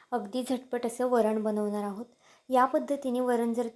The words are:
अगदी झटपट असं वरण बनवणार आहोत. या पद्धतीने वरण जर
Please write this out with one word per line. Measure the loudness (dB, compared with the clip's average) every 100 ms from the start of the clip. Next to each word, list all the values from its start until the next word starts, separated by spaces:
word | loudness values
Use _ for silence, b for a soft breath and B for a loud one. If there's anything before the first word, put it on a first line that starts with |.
| b
अगदी | -6 -4 -6
झटपट | -4 -4 -4 -4 -4
असं | -2 2
वरण | 4 4 2
बनवणार | 0 0 -2 -2
आहोत. | -4 -8 -12 _ b b 0
या | 4
पद्धतीने | 4 2 0 -2 -2 0
वरण | 2 2 2
जर | 0 -4